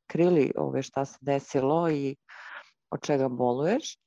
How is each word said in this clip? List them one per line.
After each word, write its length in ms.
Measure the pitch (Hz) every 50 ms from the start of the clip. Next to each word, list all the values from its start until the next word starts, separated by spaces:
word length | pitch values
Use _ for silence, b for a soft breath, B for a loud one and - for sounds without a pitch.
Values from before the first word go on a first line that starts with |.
| _
krili, 440 | - - 156 170 180 180 151 131 - -
ove, 240 | - - 139 135 135
šta 240 | 135 - - 135 139
se 120 | - - -
desilo 680 | 131 143 139 139 139 - - 139 131 135 151 170 170 165
i 260 | 151 143 139 135 135 - _ B B B B B B B B B B _ _ _
od 120 | - -
čega 280 | - - 147 135 135 131
boluješ, 680 | 123 120 127 123 120 131 147 175 226 302 - - - - _